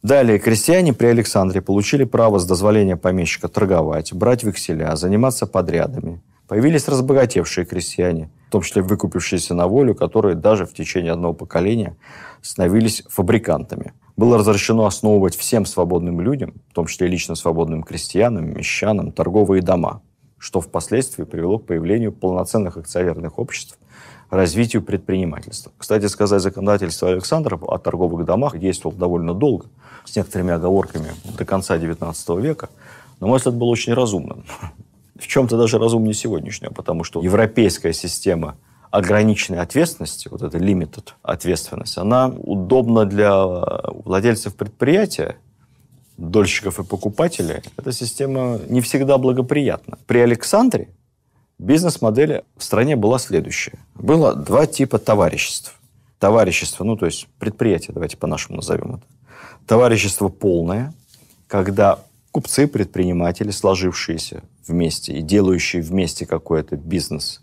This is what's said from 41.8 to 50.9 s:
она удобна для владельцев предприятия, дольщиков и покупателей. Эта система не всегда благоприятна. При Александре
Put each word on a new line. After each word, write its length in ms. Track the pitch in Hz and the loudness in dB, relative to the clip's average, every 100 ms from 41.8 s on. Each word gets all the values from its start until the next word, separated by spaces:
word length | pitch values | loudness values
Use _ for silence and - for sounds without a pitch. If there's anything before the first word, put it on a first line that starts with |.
| - - | -10 -6
она 300 | 98 123 131 | 0 2 2
удобна 760 | 123 - 98 92 127 117 113 | -2 -6 -6 2 2 4 4
для 400 | 104 101 104 98 | 4 2 4 4
владельцев 1080 | 95 90 - - - - - 92 117 110 104 | 2 -2 -4 -4 -8 -10 -2 0 2 0 -4
предприятия, 840 | - 104 _ 127 185 214 - - - _ _ _ _ _ _ _ - | -8 -10 _ 2 2 0 -4 -6 -8 _ _ _ _ _ _ _ -14
дольщиков 640 | 85 104 92 - 95 95 | 0 2 2 0 -4 -8
и 40 | |
покупателей. 800 | 95 98 107 104 170 - 87 80 - - | -8 -6 -6 -2 -2 -2 -6 -6 -12 -12
Эта 160 | 123 | -10
система 680 | 127 120 - 135 135 127 113 - | -8 -8 -6 -4 -2 -4 -4 -2
не 120 | 123 | -2
всегда 360 | 120 139 135 135 | 0 0 4 4
благоприятна. 800 | 127 127 127 147 131 - - - - | 4 0 0 0 0 -4 -10 -20 0
При 120 | 120 | 4
Александре 720 | 120 120 - 202 247 120 - | 4 2 2 4 4 2 -6